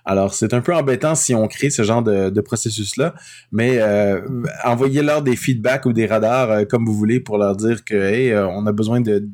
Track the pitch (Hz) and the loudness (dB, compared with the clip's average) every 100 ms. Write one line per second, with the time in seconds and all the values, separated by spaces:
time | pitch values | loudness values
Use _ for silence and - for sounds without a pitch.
0 | - 98 98 - 110 120 143 170 139 120 | -2 0 0 0 0 0 0 0 0 0
1 | 156 156 - 113 110 - 139 131 107 117 | 0 0 0 0 0 0 -2 0 2 2
2 | 113 98 95 104 - 113 117 107 101 127 | 2 2 0 -2 -2 -4 -4 -6 -6 -2
3 | 160 - - - - 107 120 123 107 104 | -4 -4 -18 -20 -6 -2 0 2 2 2
4 | 101 92 - 123 117 - 120 120 135 139 | 2 0 -4 -6 -6 -4 -2 2 2 2
5 | 147 151 135 117 - 117 120 135 127 113 | 0 0 0 0 0 0 0 0 0 0
6 | 104 110 107 127 120 107 104 120 113 104 | 2 2 2 2 2 0 2 0 0 0
7 | 107 123 120 104 101 98 113 113 - 104 | 2 0 0 0 0 0 -2 -2 -2 -2
8 | 98 113 127 104 95 95 107 104 110 120 | 0 0 2 2 0 -2 -2 0 0 0
9 | 110 101 104 | 0 -2 -4